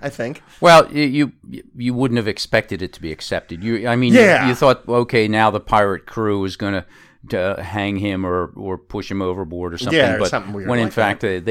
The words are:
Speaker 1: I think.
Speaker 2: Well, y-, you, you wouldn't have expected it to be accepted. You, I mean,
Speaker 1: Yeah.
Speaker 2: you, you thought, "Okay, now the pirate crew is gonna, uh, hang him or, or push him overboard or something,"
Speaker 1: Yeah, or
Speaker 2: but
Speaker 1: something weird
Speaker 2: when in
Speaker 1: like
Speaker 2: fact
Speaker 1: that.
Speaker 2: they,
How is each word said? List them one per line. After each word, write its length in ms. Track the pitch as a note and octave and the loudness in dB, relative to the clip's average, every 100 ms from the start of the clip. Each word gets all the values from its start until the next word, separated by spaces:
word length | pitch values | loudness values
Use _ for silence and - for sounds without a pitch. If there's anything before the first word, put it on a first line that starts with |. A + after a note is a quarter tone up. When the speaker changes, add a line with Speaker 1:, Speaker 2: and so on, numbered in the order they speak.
Speaker 1:
I 60 | C#3+ | -12
think. 340 | - A#2+ D3 - - | -8 -8 -10 -18 2
Speaker 2:
Well, 220 | E3+ E3 - | 8 8 8
y-, 120 | D3 | 2
you, 300 | D3 C#3 C#3+ - - C2 - - | 0 0 -2 -4 -18 -18 -18 -8
you 180 | A#2+ | -4
wouldn't 240 | B2 C3 A#2+ | -2 0 0
have 80 | G#2+ | -2
expected 560 | G2 - A2 - F#2+ | -4 -2 -2 -2 -6
it 100 | F2+ | -8
to 60 | - | -10
be 120 | D#2+ | -12
accepted. 500 | D#2 - F#2 - F2 | -10 -6 -6 -6 -8
You, 240 | G#2 A2+ A#2 | -4 -2 0
I 80 | |
mean, 180 | A#2+ B2+ | 0 4
Speaker 1:
Yeah. 280 | A#3 G#3 D3+ | 6 6 6
Speaker 2:
you, 60 | G2 | 2
you 60 | B2 | 2
thought, 260 | C#3+ B2+ - | 4 2 2
"Okay, 400 | A#2+ A#2+ B2 G#2+ | 0 2 2 2
now 200 | G#2+ A2 | 4 2
the 80 | G2+ | 2
pirate 460 | - A2 G#2 F2+ - | 0 2 2 0 -6
crew 380 | - A2 G2+ | -6 -2 -2
is 120 | F#2+ F2+ | -4 -6
gonna, 280 | G2+ G2 - - - _ - | -4 -4 -6 -16 -20 _ -8
uh, 300 | A2+ F#2 G2 | -4 -2 -4
hang 360 | F2 G#2 G2+ G2+ | -6 -6 -4 -2
him 280 | G2+ F#2+ F#2+ | -4 -4 -2
or, 200 | F2+ F2 - | -2 -4 -8
or 200 | G2 F#2 | -8 -10
push 340 | - G#2+ - | -8 -10 -8
him 100 | G2 | -4
overboard 520 | F#2 F#2 F2+ F2 F2 | -4 -4 -6 -8 -8
or 40 | E2 | -6
something," 180 | - D#3+ | -2 0
Speaker 1:
Yeah, 180 | B2+ | 0
or 40 | G#2+ | 0
Speaker 2:
but 120 | G2 | -2
Speaker 1:
something 220 | B2+ G2 | -2 -6
weird 160 | G2+ F#2+ | -8 -4
Speaker 2:
when 120 | A#2+ | -2
in 60 | A2 | -2
Speaker 1:
like 60 | |
Speaker 2:
fact 280 | A#2 G#2 G2+ | -2 -2 -2
Speaker 1:
that. 80 | A2 | -4
Speaker 2:
they, 100 | F#2 F2 | -4 -4